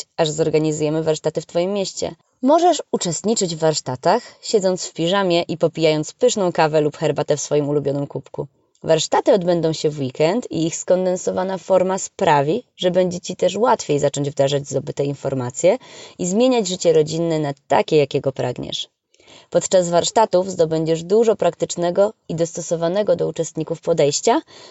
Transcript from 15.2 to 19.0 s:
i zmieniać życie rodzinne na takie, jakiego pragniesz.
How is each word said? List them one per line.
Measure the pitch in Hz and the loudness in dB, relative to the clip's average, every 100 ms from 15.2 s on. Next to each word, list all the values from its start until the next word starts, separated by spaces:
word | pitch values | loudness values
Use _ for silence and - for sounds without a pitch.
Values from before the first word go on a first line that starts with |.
| 139 135 123 - 180 240 - - - - | -6 -4 -6 0 2 2 -4 -20 -18 -8
i | 180 | -2
zmieniać | 196 254 247 185 | 2 2 2 -2
życie | 185 175 | 0 2
rodzinne | 160 151 160 170 156 | 4 2 0 -2 -2
na | 147 139 - | -2 -6 0
takie, | 208 208 151 | 0 2 2
jakiego | 143 139 135 | 2 0 -4
pragniesz. | - 131 123 - - - _ | -4 -6 -6 -8 -10 -12 _